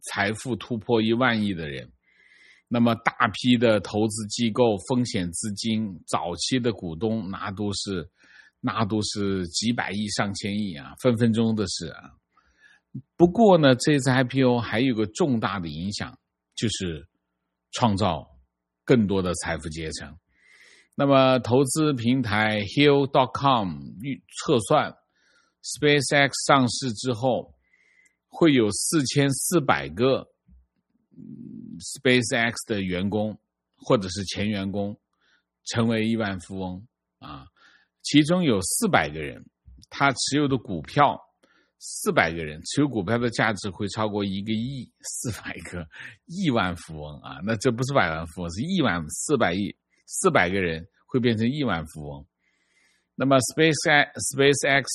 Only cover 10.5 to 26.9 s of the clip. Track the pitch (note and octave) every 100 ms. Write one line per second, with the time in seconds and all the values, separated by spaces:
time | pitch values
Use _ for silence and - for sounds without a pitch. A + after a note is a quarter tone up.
10.5 | G#2 G2+ D#2 - - B2+ A2+ A#2 A2 A2+
11.5 | G#2+ F#2 - E2+ - - _ _ _ _
12.5 | _ _ _ _ C3 - - F3 A#3+ G#3+
13.5 | F3 C#3 B2 D#3 C#3+ C3+ B2+ B2 C3+ B2+
14.5 | A#2+ G#2 A2 C3 A2 G#2+ - D#3+ A#2 F#2+
15.5 | G2 E2 D2+ G2 - - - _ _ _
16.5 | - A2 - F2+ D#2 - _ _ _ _
17.5 | _ _ - A#2 F#2+ G2+ D2 - _ _
18.5 | _ _ _ - B2 G2 F#2+ F2+ E2+ F2
19.5 | D#2+ D#2+ D#2+ D#2 D#2 D2+ D#2+ _ _ _
20.5 | _ - _ _ - C#3 C3+ C3 B2+ A#2
21.5 | B2+ C3+ D#3 D3+ B2+ A#2 C3+ A2 G#2 G#2+
22.5 | G#2 G2+ C#3 C#3+ C#3+ C3+ C#3+ B2 - C#3
23.5 | A#2+ F#2 C#2+ C2+ F#2 C#3 - _ - -
24.5 | A#2+ - D3 G2+ - _ _ _ _ _
25.5 | _ - - D3 D3 B2+ D3 C#3 - -
26.5 | C#3 B2 - C3